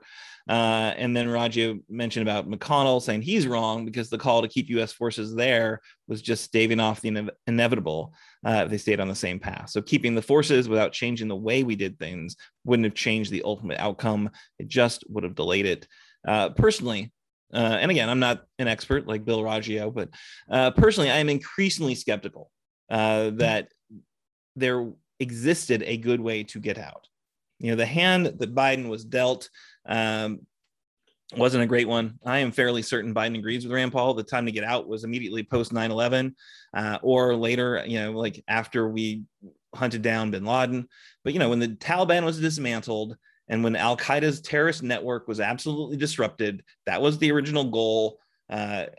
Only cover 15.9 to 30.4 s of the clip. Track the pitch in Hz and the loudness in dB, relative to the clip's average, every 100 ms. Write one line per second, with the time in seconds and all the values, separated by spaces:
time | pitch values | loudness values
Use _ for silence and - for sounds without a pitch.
15.9 | _ - _ - 107 95 - - 214 123 | _ -20 _ -2 0 2 4 4 4 -2
16.9 | 107 113 _ _ _ _ 117 113 110 147 | -4 -6 _ _ _ _ 0 2 2 2
17.9 | 175 113 127 123 120 - _ 123 110 - | 2 2 2 2 0 -6 _ -2 -2 0
18.9 | 139 - 107 107 113 110 110 107 107 107 | -2 0 -6 0 -2 0 -4 -2 -4 -4
19.9 | 117 85 - - - - 127 127 - 220 | -6 -8 -10 -20 -20 -2 2 2 6 6
20.9 | 208 147 139 151 143 - - 196 - 151 | 6 2 4 2 0 -2 0 0 2 -2
21.9 | 127 - 104 98 - - _ _ _ _ | -2 -2 -2 -4 -14 -20 _ _ _ _
22.9 | 110 110 110 110 110 117 110 101 _ _ | 2 4 4 0 2 2 2 -4 _ _
23.9 | 107 _ _ _ _ _ - 127 123 117 | -20 _ _ _ _ _ -2 0 0 -2
24.9 | - _ _ 127 117 127 165 - 117 92 | -10 _ _ -8 -2 0 0 2 0 0
25.9 | 113 117 120 113 110 107 113 104 101 71 | -2 0 0 0 -4 -6 -8 -6 -6 -8
26.9 | - _ _ _ _ _ _ 117 113 117 | -18 _ _ _ _ _ _ -2 0 0
27.9 | 156 180 185 170 - 113 120 135 135 120 | 4 4 4 2 0 -2 2 2 2 -2
28.9 | 110 113 127 127 127 - - - - - | -8 -4 2 2 0 -6 -20 -20 -20 -4
29.9 | 113 110 110 107 107 | -2 0 0 -4 -6